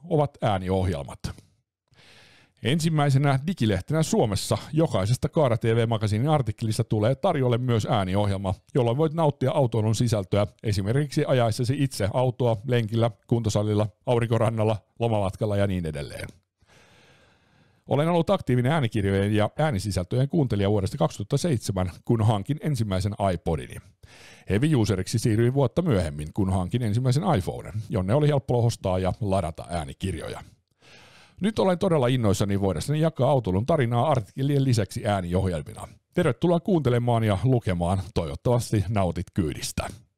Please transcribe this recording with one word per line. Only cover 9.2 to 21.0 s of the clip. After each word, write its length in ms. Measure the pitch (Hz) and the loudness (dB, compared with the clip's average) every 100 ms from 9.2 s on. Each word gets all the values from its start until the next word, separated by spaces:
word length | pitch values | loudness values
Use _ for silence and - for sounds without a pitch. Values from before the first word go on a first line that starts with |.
| 151 - 110 | 0 0 0
autoilun 440 | 151 120 113 110 | 0 0 0 0
sisältöä 520 | 107 120 104 92 101 104 - | 0 0 0 0 0 0 -4
esimerkiksi 640 | 110 98 95 135 147 160 | -4 -2 0 -2 -2 -2
ajaessasi 520 | 147 131 117 110 120 143 | 0 2 2 0 -2 -2
itse 300 | 135 - 101 | -2 -2 -2
autoa 420 | 127 127 - 120 107 131 | 0 0 0 0 0 0
lenkillä, 440 | 120 107 113 117 - - | -2 0 0 0 -2 -2
kuntosalilla, 640 | 117 110 104 107 104 104 - - | -2 0 0 2 0 0 -4 0
aurinkorannalla, 680 | 120 117 113 110 113 107 104 - - | 0 2 2 0 0 0 -2 -6 -4
lomamatkalla 580 | 117 107 95 - 104 101 | 0 0 0 -2 0 2
ja 100 | 101 | 2
niin 200 | 90 80 | 0 -4
edelleen. 420 | 73 69 - - - _ _ _ - _ _ - _ _ _ _ _ _ _ - | -6 -8 -10 -12 -16 _ _ _ -20 _ _ -20 _ _ _ _ _ _ _ -4
Olen 220 | 131 160 | 0 2
ollut 220 | 175 165 | 2 2
aktiivinen 420 | 190 - 123 123 | 0 0 0 2
äänikirjojen 600 | 160 117 110 98 98 101 | 0 0 0 0 2 2
ja 160 | 104 104 - | 2 0 0
äänisisältöjen 720 | 156 95 98 92 90 123 139 | -2 -2 -2 -4 -2 -2 0
kuuntelija 420 | 175 131 101 98 | 0 0 2 2
vuodesta 280 | 104 95 | 2 0
kaksituhatta 400 | 147 | -2